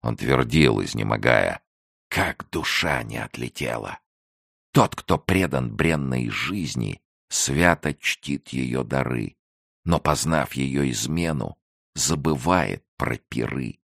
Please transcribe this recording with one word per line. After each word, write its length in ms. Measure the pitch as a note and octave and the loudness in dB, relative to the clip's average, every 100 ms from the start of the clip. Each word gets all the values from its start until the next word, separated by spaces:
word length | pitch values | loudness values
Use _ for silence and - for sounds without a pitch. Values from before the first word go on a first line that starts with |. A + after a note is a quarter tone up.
Он 120 | A1+ A#1 | -4 -4
твердил, 680 | A#1+ C2 A#1+ D2 C#2+ G1+ | 0 2 4 4 6 4
изнемогая: 800 | G1+ A1 G#1 G#1+ G#1+ A1+ G1+ G1+ _ _ _ _ _ | 0 -4 -2 0 4 4 2 -4 _ _ _ _ _
«Как 400 | - F#2 - - | -2 -2 -4 -8
душа 500 | E2+ D#2 - E2+ C2+ | -6 -2 -2 0 -2
не 160 | A1+ A1+ | -4 -8
отлетела!» 800 | A1+ - A#1+ - B1+ A#1 G1+ - _ _ _ _ _ _ _ | -8 -8 -10 -6 -4 -4 -6 -12 _ _ _ _ _ _ _
Тот, 220 | - A2+ - | 4 4 0
кто 220 | - E2+ | -2 0
предан 580 | - F2+ F2 C2+ B1 G#1+ | 2 2 2 0 -2 0
бренной 540 | D#2+ D#2 C2+ B1 A#1+ | 2 2 0 -2 -2
жизни, 720 | - - G2 D2+ B1+ G#1+ G1+ _ _ _ | -4 -6 -4 -4 -4 -4 -6 _ _ _
свято 680 | - - C#2 F2 E2 D#2 C#2+ | -4 0 4 4 4 0 -4
чтит 540 | - - - C#2+ - | -4 -6 -4 -6 -4
её 340 | B1+ B1+ B1 | -4 -2 -2
дары, 540 | A#1+ C2+ B1+ B1 G1+ - _ _ _ _ - | -2 -2 -2 -2 -6 -10 _ _ _ _ 0
но, 140 | E2 | 2
познав 540 | - D2 D#2+ D#2+ C#2 | 2 0 2 0 0
её 340 | C2+ C2+ C2+ C#2 | -2 -2 0 0
измену, 680 | A1+ B1+ D#2+ E2+ D2+ G1+ - _ _ _ - | 0 -2 -2 -2 -2 -4 -10 _ _ _ -4
забывает 920 | - D#2+ C#2+ D2 C#2+ F#2 B1 G1+ _ _ | -2 0 2 0 2 2 2 -4 _ _
про 220 | A#1 A#1 | -4 -4
пиры. 600 | _ - A1+ C2 A#1+ - | _ -4 -4 -4 -6 -10